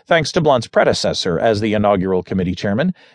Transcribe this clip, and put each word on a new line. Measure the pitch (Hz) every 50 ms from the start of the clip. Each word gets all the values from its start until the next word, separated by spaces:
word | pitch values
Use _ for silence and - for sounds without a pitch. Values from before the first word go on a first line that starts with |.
| _
thanks | - 170 165 156 - -
to | 185 147
Blunt's | 151 135 120 -
predecessor | - - 208 - 143 110 - - - - - - 95 85 -
as | - 120 - 101 110
the | 107 104
inaugural | 107 104 101 104 92 90 95 95 90 87
committee | - - 95 90 92 90
chairman, | - - 104 101 120 160 185 175 _ - -